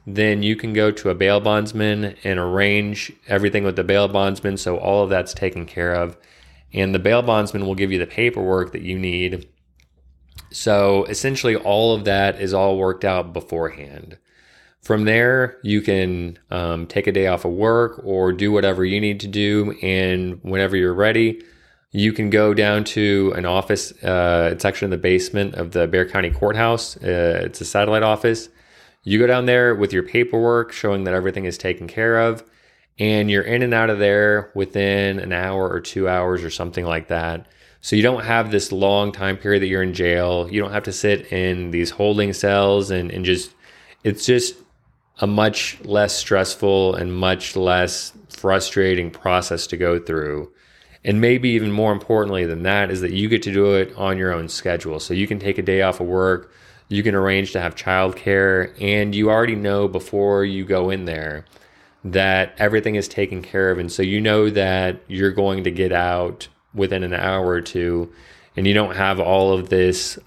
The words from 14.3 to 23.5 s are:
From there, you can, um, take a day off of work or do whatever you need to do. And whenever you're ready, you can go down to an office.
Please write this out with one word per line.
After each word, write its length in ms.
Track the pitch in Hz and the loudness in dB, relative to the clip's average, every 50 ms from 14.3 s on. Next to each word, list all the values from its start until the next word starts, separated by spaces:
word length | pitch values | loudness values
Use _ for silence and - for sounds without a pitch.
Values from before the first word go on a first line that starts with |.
| _ _ _ _ _ _ _ _ _ _ | _ _ _ _ _ _ _ _ _ _
From 240 | _ - 110 107 107 | _ -2 0 2 2
there, 540 | 107 110 117 120 123 131 131 127 127 - - - | 2 4 4 4 4 4 2 2 0 -4 -8 -4
you 180 | 104 104 104 | 0 0 0
can, 560 | 104 110 98 95 92 92 90 87 87 85 85 - _ _ | 2 2 0 0 0 -2 -2 -4 -6 -8 -10 -14 _ _
um, 340 | 92 90 87 85 85 82 82 | -6 -4 -4 -4 -4 -6 -8
take 220 | - - 101 - 104 | -4 -4 -2 0 0
a 40 | |
day 140 | 95 98 95 | 0 2 0
off 180 | 92 90 87 - | 0 0 0 -2
of 60 | 90 | -4
work 500 | 87 95 107 113 117 117 120 113 - - - | -2 0 2 2 4 2 2 0 -2 -8 -8
or 280 | 98 95 92 92 92 | -4 0 2 2 2
do 200 | 92 90 101 104 | 2 0 0 2
whatever 320 | 104 101 98 98 92 92 92 | 2 2 2 2 2 0 0
you 160 | 92 98 104 | 0 0 0
need 180 | 107 104 101 101 | -2 -2 -2 -4
to 60 | 104 | -8
do. 500 | 101 95 104 104 104 104 104 104 104 - - | -6 -4 -2 0 2 2 2 0 -2 -4 -4
And 560 | - 95 92 95 95 92 92 90 92 90 87 87 - | -4 -2 0 0 0 0 0 -2 -2 -4 -8 -10 -8
whenever 320 | 92 95 95 98 92 98 | -4 -2 0 0 2 2
you're 180 | 95 90 90 87 | 2 2 2 2
ready, 480 | 92 104 110 110 117 113 110 113 - - - - _ _ _ _ _ _ _ | 2 2 2 4 4 2 2 0 -4 -12 -20 -20 _ _ _ _ _ _ _
you 200 | - 101 104 110 | -2 0 0 0
can 180 | 107 - 107 104 | 0 0 0 2
go 220 | 104 107 107 107 | 4 4 4 4
down 320 | 104 110 104 104 104 107 104 | 4 4 2 2 2 0 -2
to 480 | - - 107 104 101 101 98 98 95 - | -2 -2 0 2 2 2 2 2 0 0
an 100 | 90 90 | -2 -2
office. 460 | 87 | 0